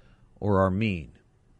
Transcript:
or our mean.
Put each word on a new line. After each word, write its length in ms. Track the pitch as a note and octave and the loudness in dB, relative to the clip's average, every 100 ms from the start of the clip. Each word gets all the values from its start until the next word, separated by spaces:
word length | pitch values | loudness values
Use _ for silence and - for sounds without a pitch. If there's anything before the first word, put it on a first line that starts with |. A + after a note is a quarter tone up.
| - _ - - | -20 _ -20 -8
or 200 | G2+ F#2+ | 0 2
our 100 | F#2+ | 2
mean. 420 | F#2+ A2 F2+ D2 - _ _ _ | 0 -2 -4 -8 -18 _ _ _